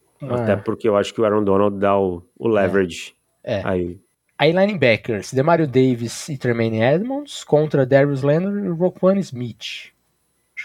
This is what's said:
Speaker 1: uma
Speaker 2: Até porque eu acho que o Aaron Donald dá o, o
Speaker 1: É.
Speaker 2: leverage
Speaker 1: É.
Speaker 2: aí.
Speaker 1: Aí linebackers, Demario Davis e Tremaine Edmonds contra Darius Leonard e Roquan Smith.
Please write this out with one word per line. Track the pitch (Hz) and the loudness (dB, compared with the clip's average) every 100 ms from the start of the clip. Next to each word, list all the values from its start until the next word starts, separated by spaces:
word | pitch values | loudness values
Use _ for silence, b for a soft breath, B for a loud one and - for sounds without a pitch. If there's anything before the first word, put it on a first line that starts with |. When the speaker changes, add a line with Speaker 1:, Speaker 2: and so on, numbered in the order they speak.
| _ _ | _ _
Speaker 1:
uma | 139 123 | -6 -2
Speaker 2:
Até | 117 101 | 0 -2
porque | 110 104 113 | -2 -4 0
eu | 101 | 0
acho | 98 | 0
que | - | 0
o | 107 | 0
Aaron | 107 | 2
Donald | 101 98 104 98 | 2 2 2 0
dá | 98 98 | 0 2
o, | 95 87 - - | 0 -4 -12 -6
o | 117 104 | 0 2
Speaker 1:
É. | |
Speaker 2:
leverage | 95 95 92 - - - _ _ | 2 2 0 -4 -16 -20 _ _
Speaker 1:
É. | - 104 92 | -8 -6 -2
Speaker 2:
aí. | 92 87 90 _ _ _ - | -4 -4 -10 _ _ _ 0
Speaker 1:
Aí | 147 | 2
linebackers, | 175 202 196 127 107 - 104 - | 2 0 2 2 2 0 -6 -4
Demario | 131 151 170 151 | 0 2 2 2
Davis | 131 131 120 117 - - | 2 2 0 -4 -10 -10
e | 139 | -4
Tremaine | 123 117 113 110 | -2 0 0 2
Edmonds | 117 160 240 269 294 - | 2 2 -2 -8 -10 -16
contra | - 151 151 147 123 | 0 2 2 0 4
Darius | 139 143 135 | 4 4 0
Leonard | 139 156 190 202 196 | 0 0 -2 -4 -4
e | |
Roquan | 165 180 180 185 196 | -2 -2 2 2 2
Smith. | 160 123 123 - - - - _ _ _ _ _ _ - | -2 -8 -10 -10 -14 -14 -18 _ _ _ _ _ _ -18